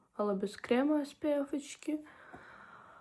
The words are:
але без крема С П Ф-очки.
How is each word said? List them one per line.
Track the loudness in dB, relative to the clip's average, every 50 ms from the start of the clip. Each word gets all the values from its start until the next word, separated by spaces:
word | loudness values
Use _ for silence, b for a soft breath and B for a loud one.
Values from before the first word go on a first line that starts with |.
| _ _ _
але | -2 0 2 2
без | 0 0 -4 -4
крема | -4 0 2 4 4 4 4 4 2
С | 0 -2 -6
П | -4 0 2 2 2
Ф-очки. | 0 -2 -4 -6 -6 -8 -12 -10 -6 -4 -4 -4 -6 B B B B B B B B B B B B B B B B B B B